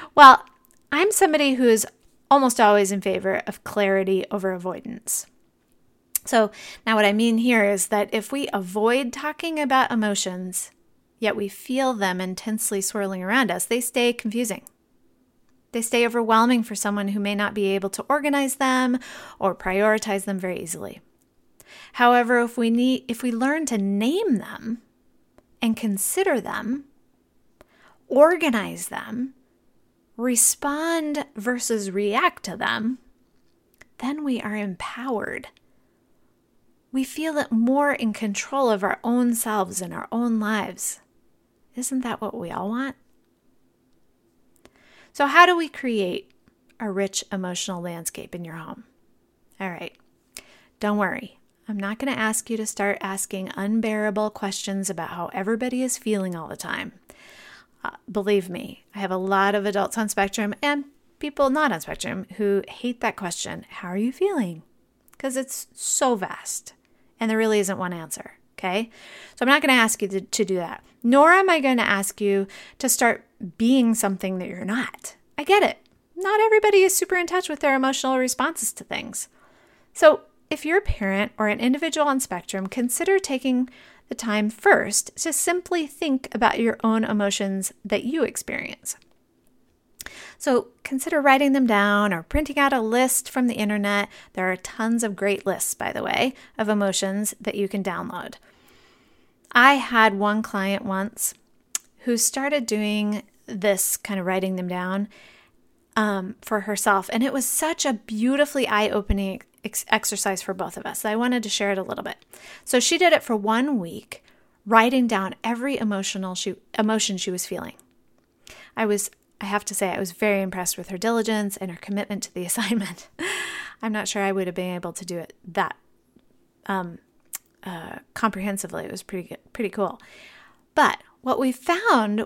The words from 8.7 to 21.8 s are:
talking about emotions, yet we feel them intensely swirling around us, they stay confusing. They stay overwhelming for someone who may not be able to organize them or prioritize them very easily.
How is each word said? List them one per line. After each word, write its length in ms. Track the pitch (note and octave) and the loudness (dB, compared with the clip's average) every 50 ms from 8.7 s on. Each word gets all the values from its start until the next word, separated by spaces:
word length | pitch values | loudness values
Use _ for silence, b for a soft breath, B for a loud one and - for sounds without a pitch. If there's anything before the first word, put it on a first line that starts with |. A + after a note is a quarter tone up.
| F#3 G#3+ G#3 A3+ A#3+ C4+ C#4 A#3+ C4 | -2 0 2 2 2 2 0 -2 -6
talking 440 | C4+ C#4+ D4+ D4+ - - E4+ D#4+ D4+ | -6 -8 -8 -6 -6 -6 -4 -2 -2
about 320 | D4 B3+ C4+ C4 B3+ - | 0 2 4 2 2 2
emotions, 840 | A#3+ A3+ G#3+ G#3 G3+ G3 - F#3+ F3+ F3+ F#3 F#3 F3+ - - - _ _ _ _ _ _ _ _ _ _ | 2 0 0 0 0 -2 -4 -4 -6 -8 -8 -8 -8 -8 -8 -10 _ _ _ _ _ _ _ _ _ _
yet 200 | A3+ G#3+ - G#3+ | -2 -2 -2 -2
we 100 | G3+ G3 | -4 -6
feel 460 | - - - - B3+ C4 C4+ C4 B3 | -8 -12 -8 -4 -2 0 0 0 0
them 260 | G#3 G3+ F#3 F3+ F3+ | 0 0 0 0 -2
intensely 640 | F#3 F#3 F#3 - - A3 G#3+ G#3+ - - G#3+ G3 | -4 -4 -6 -6 -6 -6 -4 -4 -2 -2 -2 -2
swirling 420 | F#3+ - - G#3+ G3+ F#3+ G3 F#3 F3+ | -4 -2 -2 -2 -4 -4 -4 -6 -4
around 280 | F#3+ A3 C4+ B3+ F#3+ | 0 2 2 2 0
us, 120 | F3 - - | 0 -4 -2
they 160 | - A3+ B3 | -2 -2 -2
stay 320 | B3 - - B3+ A#3+ A#3+ | -2 -2 0 2 2 2
confusing. 540 | A#3+ A#3 - A3 G#3 A#3 B3 A3 F#3+ - - - _ _ _ _ _ _ _ _ _ _ _ _ _ _ _ _ _ _ _ _ | 0 0 -4 -4 -2 -2 -2 -2 -4 -8 -10 -18 _ _ _ _ _ _ _ _ _ _ _ _ _ _ _ _ _ _ _ _
They 100 | - A#3 | -6 -6
stay 240 | A3+ - - A#3 A#3+ | -4 0 2 2 2
overwhelming 580 | A#3 A#3 A#3+ A#3 A3 A3 A3+ A3+ A#3+ B3+ A#3+ A3 | 2 2 0 2 4 6 6 6 6 4 2 2
for 120 | - G#3 | -2 -6
someone 340 | - - G#3 G3+ G#3 G3+ G3 | -4 -4 -2 -2 -2 -2 -2
who 100 | G3+ G#3 | -2 -2
may 160 | G3+ G3+ G#3 | -2 -2 0
not 180 | G3+ G#3 G3+ G#3 | 0 -2 -2 0
be 140 | G#3+ G3+ G3 | 0 0 2
able 220 | G3 G3 F#3+ F#3+ | 0 0 -2 -4
to 140 | - - - - | -6 -6 -2 0
organize 460 | C#4 D4 C#4 D4 C#4 C#4+ C#4 C4 C4 | 0 0 2 0 0 2 0 0 -2
them 440 | - C4+ C4 B3+ B3+ B3+ B3+ B3 B3+ B B B B B B B B | 0 0 2 2 2 2 2 0 -2 B B B B B B B B
or 160 | F#3+ F#3+ F3 | -2 -2 -2
prioritize 720 | - - F#3 F#3 G3 G#3 G#3+ G#3+ A3 - A3 G3 G3 F#3+ | -2 -4 -2 0 2 4 4 2 2 0 -2 -4 -4 -2
them 120 | G#3 G3 F#3 | -4 -6 -4
very 220 | F#3 F#3 F3+ - | -4 -6 -6 -6
easily. 420 | - D#3+ E3+ D#3+ G2+ - - - _ _ _ _ _ _ _ _ _ _ _ B B B B B | -8 -10 -10 -10 -10 -12 -14 -18 _ _ _ _ _ _ _ _ _ _ _ B B B B B